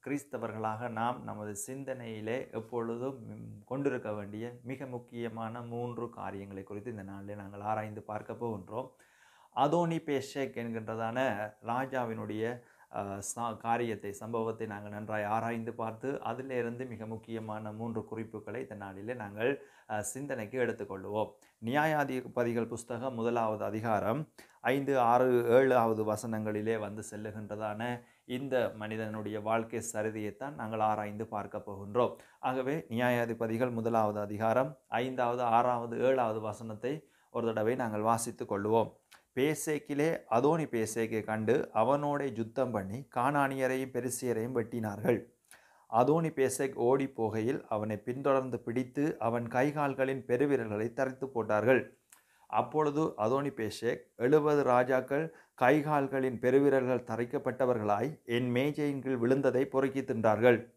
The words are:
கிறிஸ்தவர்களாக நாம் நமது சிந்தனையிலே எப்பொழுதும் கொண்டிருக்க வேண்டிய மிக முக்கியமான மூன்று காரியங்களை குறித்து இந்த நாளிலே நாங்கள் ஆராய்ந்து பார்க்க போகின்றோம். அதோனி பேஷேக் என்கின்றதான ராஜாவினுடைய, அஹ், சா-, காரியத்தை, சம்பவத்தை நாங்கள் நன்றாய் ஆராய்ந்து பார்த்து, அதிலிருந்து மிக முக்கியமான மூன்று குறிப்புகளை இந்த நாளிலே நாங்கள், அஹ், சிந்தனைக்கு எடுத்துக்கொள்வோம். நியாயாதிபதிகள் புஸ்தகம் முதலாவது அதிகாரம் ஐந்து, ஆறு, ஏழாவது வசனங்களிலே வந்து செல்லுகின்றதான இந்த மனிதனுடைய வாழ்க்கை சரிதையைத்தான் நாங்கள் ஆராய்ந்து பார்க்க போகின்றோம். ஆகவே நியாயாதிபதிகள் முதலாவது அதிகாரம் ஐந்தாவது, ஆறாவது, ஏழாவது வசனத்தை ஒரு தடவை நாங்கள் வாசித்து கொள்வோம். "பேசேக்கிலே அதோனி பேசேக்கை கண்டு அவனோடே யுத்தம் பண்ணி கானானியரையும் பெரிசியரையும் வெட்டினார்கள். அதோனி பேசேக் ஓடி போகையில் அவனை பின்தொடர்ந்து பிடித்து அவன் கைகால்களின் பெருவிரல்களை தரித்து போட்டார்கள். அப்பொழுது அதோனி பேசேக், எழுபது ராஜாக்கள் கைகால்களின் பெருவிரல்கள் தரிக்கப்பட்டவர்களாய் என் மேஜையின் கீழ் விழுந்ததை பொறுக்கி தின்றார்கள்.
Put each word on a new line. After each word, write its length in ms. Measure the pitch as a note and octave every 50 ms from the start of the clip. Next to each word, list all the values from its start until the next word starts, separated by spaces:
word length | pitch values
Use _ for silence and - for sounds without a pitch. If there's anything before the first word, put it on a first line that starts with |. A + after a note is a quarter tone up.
| -
கிறிஸ்தவர்களாக 800 | C3 C#3 C#3+ - - - A#2 A2+ A2 A2 A2 A2 A2 A2 G#2+ B2 A#2
நாம் 360 | A2+ A2 A2+ A#2+ B2+ - A#2+
நமது 300 | A2 G#2 G#2 G#2+ G#2 G#2 G2 -
சிந்தனையிலே 840 | - C3 C3+ C#3 C3 C3 B2 A#2+ A2+ A2 G#2+ G#2+ A2 A#2 C3 - -
எப்பொழுதும் 680 | - A2+ A2+ A2+ - A#2+ A2+ A2+ A#2 A#2+ B2 C3+ C3+ B2 A2+ A2 G#2+ A2 A2+ A2 G#2+ G#2 G#2
கொண்டிருக்க 480 | - B2+ C#3 C#3+ C#3+ B2 B2 - A2
வேண்டிய 400 | G#2+ G#2 G2+ G2 G#2 G#2+ A2+ A#2+ B2 A#2+
மிக 240 | - A#2 C3+ C3+ C#3+
முக்கியமான 760 | C3 B2 A#2+ A#2+ - A#2 A#2 A#2 A#2 A2 A2+ A2+ A2+ A2+ A#2+
மூன்று 480 | A#2 A#2 A#2 A#2+ A#2+ A#2+ A#2+ A#2 A#2+ A2+
காரியங்களை 520 | - G2+ G2 F#2+ F#2+ G2 G2 G2 G2 F#2+
குறித்து 280 | F#2+ - G#2 G#2 G2+ B2
இந்த 120 | A#2 G#2
நாளிலே 320 | F#2+ G2 G2 G2 G2 G2+ G#2
நாங்கள் 260 | G#2 G2 F#2+ G2+ G2+
ஆராய்ந்து 400 | G#2 G#2+ A2 G#2+ G#2+ G#2+ G#2+ G#2
பார்க்க 300 | - - G#2+ G#2+ G#2+ -
போகின்றோம். 560 | A2+ A2+ A#2+ A#2 A2 G2+ F2+ - G#2+ A#2+ C3 - _ _ - _ _ _ - - _ _ - _ _
அதோனி 420 | - C3+ D3 D#3 E3+ F3 E3 E3 E3 E3
பேஷேக் 520 | D3+ C#3+ C3+ B2+ - - C#3+ C3+ B2 -
என்கின்றதான 600 | A#2+ A#2 A#2 A2+ A2+ A2 A2+ A2+ A2 A2+ A2+ A2+ B2+ C3+ C3 G#2 G2+ G#2+ G#2+ - _ -
ராஜாவினுடைய, 800 | A2 A#2 B2 C3+ C3+ C3 C3 A#2+ A2+ A2 A2 A2 G#2+ G#2+ G#2+ A2 A#2 B2 A#2+ - _ - _ - _ -
அஹ், 260 | - G2+ G2 G2 G2+
சா-, 360 | G2 - - A#2 A#2 A#2 A2+
காரியத்தை, 560 | A2+ - A#2 A#2 A#2 A#2+ A#2 G#2+ G2 - G2+
சம்பவத்தை 540 | G2 - A2+ A2 A#2 A2+ A2+ A2+ A2 A2+ A2+
நாங்கள் 260 | A2 G#2 G2+ G#2 G#2
நன்றாய் 320 | G#2 G#2 A2 G#2+ A2 G#2+ G#2
ஆராய்ந்து 480 | G2+ G#2+ A2+ A2 A#2 A#2 A#2 A2+ A#2
பார்த்து, 480 | A2+ - A2+ A2 G#2+ A2 - C3 C#3+ -
அதிலிருந்து 640 | - A#2 A#2 B2 C3 C3+ C3 B2 A#2 A#2 A#2 A#2+ B2+
மிக 220 | B2+ A#2 G2+ A2
முக்கியமான 680 | A2 A2+ A2 A2 - A2+ A2+ A2 A2 G#2+ G#2+ A2 G#2+
மூன்று 320 | G#2+ G#2+ A2+ A#2 A2 A2 G#2+
குறிப்புகளை 560 | - A2+ A2 A2+ G#2+ - G#2+ - G#2+ G#2 B2
இந்த 140 | C3 - G#2+
நாளிலே 400 | G2+ G2+ G2 F#2+ G2 G2+ A2 B2+
நாங்கள், 360 | A#2+ A2 G2+ G2+ G#2 A2+ B2+ C#3 C#3 - - - - _ -
அஹ், 120 | G#2+ G#2+
சிந்தனைக்கு 580 | G#2 - - C3 C#3+ C#3+ C3+ A#2+ G#2+ G2+ B2+ C3
எடுத்துக்கொள்வோம். 720 | B2 A#2 - A2+ G#2 G2 F#2+ F#2+ F#2+ G2 G#2 G#2+ G#2+ - - _ _ _ _ _ A2+
நியாயாதிபதிகள் 1040 | A2+ B2+ D3 D3 D#3+ D#3 D3 C#3+ C3+ C3 B2+ B2 A#2 G#2+ B2 A#2+ A#2+ A#2 A#2 A2+
புஸ்தகம் 480 | A2+ A#2+ A#2 - - B2 A2+ B2 C3+ B2
முதலாவது 500 | A2+ A2+ A#2+ A#2+ A#2+ A2+ A2 G#2+ G#2 G#2
அதிகாரம் 560 | G#2 G2+ A2 G#2+ A#2+ A2 G2+ F#2+ G2+ A#2 D3 D#3 _ _ - - _ _ _
ஐந்து, 380 | - A#2 C3 C#3 C#3 C3+ C#3 C3
ஆறு, 300 | A#2+ A#2 A#2+ B2 B2+ B2+ B2 A#2+ A#2+ A#2+
ஏழாவது 540 | A#2 B2+ C3+ C3 B2+ B2 A#2 A2+ A2+ G#2+ A2
வசனங்களிலே 720 | G#2+ G#2+ G#2+ - A2+ A2+ G#2+ G#2+ G#2+ G#2 G#2 G#2+ A2 A2+ A2
வந்து 260 | G#2 G2+ G#2 G#2+ G#2 -
செல்லுகின்றதான 920 | - G#2+ G#2+ G#2+ G#2 G#2+ G#2+ G2+ G#2+ G#2+ A2 G#2+ G#2 G#2+ A2+ A#2+ A#2+ A#2+ - _ _ _ _
இந்த 480 | - B2 B2 C#3 C3+ C3 B2+ A2+ G#2 -
மனிதனுடைய 680 | A2 G#2+ G#2+ A2 A2 A2 A2 G#2+ A2 G#2+ G2+ G#2+ G#2+
வாழ்க்கை 420 | G2+ A2 A2+ A#2 A2+ A#2 - A2+ G#2 -
சரிதையைத்தான் 640 | - G#2+ G#2+ A2 G#2+ A2 G#2 G#2 G2 - C3+ C#3 D3+
நாங்கள் 260 | D3+ A#2 A2 A2+ A2
ஆராய்ந்து 460 | A2 G#2+ G#2+ G#2+ G#2+ G#2 G#2 G#2 A2+
பார்க்க 320 | G#2+ A2+ G#2 G2+ G2+ - G#2+
போகின்றோம். 560 | - - G2+ F#2+ G2+ G2 G#2 A#2+ A#2+ G#2 - - - - _ _
ஆகவே 380 | - C3 C3 C3+ B2+ C3 D3 E3 - -
நியாயாதிபதிகள் 840 | A2+ A#2 B2 B2 B2 A#2+ A#2 A2+ A2+ A2+ A#2 A2 A2 A2+ C3 B2+
முதலாவது 500 | A#2+ A2+ A2 A2+ A#2 A2+ A2 G#2 G#2 G#2
அதிகாரம் 580 | G#2 G2+ G#2 G2+ A2 A2+ A2+ B2 C3+ D3+ D3+ - _
ஐந்தாவது, 560 | _ - A2+ B2 C3 C3 B2+ B2 A#2 A#2+ B2
ஆறாவது, 540 | B2 A#2+ A2+ A#2+ A#2+ B2 B2 A#2 A#2 A#2 A#2 A#2
ஏழாவது 400 | A#2+ B2+ C3+ C3 A#2+ A2+ A2 A2+
வசனத்தை 540 | G#2+ G#2+ G#2 - A2+ A2 G#2+ G#2 - B2+ D3 D#3 - _ _ _ _ _
ஒரு 160 | - A#2 A#2
தடவை 280 | A#2 A2 A2 G#2+ A2 B2+
நாங்கள் 260 | C3 B2+ A2+ G#2+ G#2+
வாசித்து 440 | G#2+ A2 A#2 A2+ - B2 G#2+ - G2+
கொள்வோம். 460 | - G#2+ G2 G2+ G#2+ A2 A#2 A2 - - _ _ _ - - _ _ _
"பேசேக்கிலே 760 | C3 C3 D3+ D#3 D3 - D#3+ D3+ D3 - - D3 C#3 D3 D#3+ E3 - - -
அதோனி 340 | - A#2 B2+ D3 E3 E3 D3+
பேசேக்கை 540 | C3 - A#2 A2 G#2+ - A#2 A2+ A2 A2+ A2 G#2
கண்டு 300 | - A2 A2 A2 G#2+ A#2+ - - -
அவனோடே 540 | - G#2+ A2 A#2+ C#3 D3 D3 D3 C#3+ C#3+ C#3+ C#3 A2+
யுத்தம் 360 | G#2+ A2+ A2 A2+ - C3 B2
பண்ணி 280 | A2+ G#2 F#2+ F#2+ G2+ B2+ C#3 _ -
கானானியரையும் 800 | C#3+ C#3 C#3 D3 D3 C#3+ C3+ C#3 C3 C3 B2+ C3 C3 C3+ C3 -
பெரிசியரையும் 600 | B2 A#2+ C3 A#2+ - C3 B2 A#2 A2 A2 B2 C3
வெட்டினார்கள். 640 | A#2+ A2 A2 - A#2+ A2 G#2+ G2+ G2+ G#2+ - A#2+ G2+ - - _ _ _ _ - - _ _ _ _ _ _
அதோனி 400 | - A2+ B2 C3+ D3+ E3 E3 D#3+
பேசேக் 460 | D3+ - C3 B2 B2+ - C#3+ - - -
ஓடி 280 | A#2+ A#2+ C3 C3+ C#3
போகையில் 520 | C3 - - A2+ G#2+ G2+ A2 A2 A#2+ C#3 - - -
அவனை 280 | A2+ G#2+ G#2+ A2 A2
பின்தொடர்ந்து 640 | G2+ - - B2 C#3 C#3 C#3+ C#3 C3+ C3 C3 A#2+ A#2
பிடித்து 600 | - - A#2 B2+ B2+ B2 - C#3+ C#3+ D#3 - -
அவன் 300 | A2 A#2 A#2 A#2+ A#2+ A2+
கைகால்களின் 720 | A#2 B2+ C3 D3 C#3+ D3+ D3 C#3 C3 C3+ C3 C3 C3+ C3 A2
பெருவிரல்களை 640 | - D#3 B2 C#3+ C#3+ C#3+ B2+ A#2 A2 G#2 G#2 A2 A#2+
தரித்து 360 | A#2 - C3+ C3 B2+ C3 C#3 C3
போட்டார்கள். 540 | - A#2 G#2+ G#2 G#2+ G#2+ G#2 B2 C3 C3 C3 - - _ _ _ - _ _ _ _ _ _ _
அப்பொழுது 520 | A2 G#2+ A#2 - - D3+ D3+ D3 C#3+ D3 D#3+ - - -
அதோனி 320 | G#2 A2+ B2+ C#3 C#3+ C#3
பேசேக், 540 | C3+ - A2 G#2 - - - A#2 - - - _ _
எழுபது 460 | - A2+ B2+ D3 D#3 D3 D3+ D3+ D3
ராஜாக்கள் 640 | C#3 B2+ B2 B2 B2+ B2+ C3+ C3 A#2+ - C#3 C#3+ D#3+ D#3+ - - - _ _
கைகால்களின் 840 | - B2+ B2 C#3+ D3+ C#3 D3+ D3+ C#3+ C#3 C3+ C#3 C3+ C3 C3 A#2+ G#2+
பெருவிரல்கள் 640 | - B2+ B2+ C#3 C#3 C#3+ C3+ C3+ B2+ B2 B2+ A#2+ B2
தரிக்கப்பட்டவர்களாய் 1080 | - A2+ A2 B2 A#2+ C#3+ C#3 - C3 A#2 - C3+ B2 B2 A2+ G#2+ G#2 G#2 G2+ A#2+ D3 D#3+ - _
என் 260 | - A#2 B2 C3 B2
மேஜையின் 520 | A#2+ B2 C3+ D3 C#3+ D3+ D3 C#3+ C#3 C3+
கீழ் 180 | B2 C3 C3+ A#2+
விழுந்ததை 420 | A#2 A#2+ C3+ C#3 C3+ C3 A#2+ B2 C3+
பொறுக்கி 360 | C3 - C3+ C3+ C3+ - C3+
தின்றார்கள். 600 | B2 - B2 A2+ A2 A2+ G#2+ G#2 A2+ B2 A#2+ G#2+ - - _